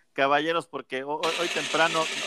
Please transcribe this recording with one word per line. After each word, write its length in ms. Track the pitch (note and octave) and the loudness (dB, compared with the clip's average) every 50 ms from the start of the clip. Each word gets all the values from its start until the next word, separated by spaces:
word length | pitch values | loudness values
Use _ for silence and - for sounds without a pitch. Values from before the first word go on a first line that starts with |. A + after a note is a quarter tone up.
| _ _ _ | _ _ _
caballeros, 540 | C#3+ C3+ C#3 C#3+ D3 D3+ E3 E3+ E3+ - | 0 2 4 4 2 2 2 0 -2 -4
porque 360 | - - C3+ B2+ - C3 C3 C3+ | -4 -10 -12 -10 -8 -8 -8 -6
ho-, 100 | C#3+ D3+ | -6 -4
ho-, 80 | D3+ F3 D#3+ E3+ E3+ | -2 -2 -2 0 0
hoy 80 | E3+ E3+ - | -2 -2 -2
temprano 440 | D#3+ C#3+ C3 - D3+ D#3+ E3 D#3+ D#3+ D#3+ - - - - | -4 -2 0 2 2 2 4 2 0 0 -2 -4 -6 -6